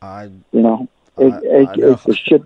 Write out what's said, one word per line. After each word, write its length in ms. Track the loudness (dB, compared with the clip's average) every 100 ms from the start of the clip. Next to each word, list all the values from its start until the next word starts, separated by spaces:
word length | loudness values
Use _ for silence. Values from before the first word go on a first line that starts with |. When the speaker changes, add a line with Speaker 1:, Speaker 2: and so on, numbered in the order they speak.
Speaker 1:
I, 300 | -18 -18 -18 -20 _
Speaker 2:
You 100 | 0
know, 260 | 0 -2 -8 _ _ 0
it, 140 | 0
Speaker 1:
I, 60 | 0
Speaker 2:
it, 300 | 0 2 2
Speaker 1:
I 60 | 2
know. 160 | 0
Speaker 2:
it, 80 | 2
the 120 | -2 -4
shit, 260 | 0 0